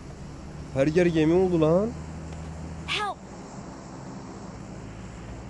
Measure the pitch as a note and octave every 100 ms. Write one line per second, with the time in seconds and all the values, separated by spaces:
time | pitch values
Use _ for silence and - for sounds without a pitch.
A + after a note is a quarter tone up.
0 | - - - - - - - C3 C#3+ D#3
1 | F3 E3 D#3 F3 F#3 F3 D#3 F3 A3 B3
2 | - - - - - - - - - F4+
3 | G#4 F4 - - - - - - - -
4 | - - - - - - - - - -
5 | - - - - -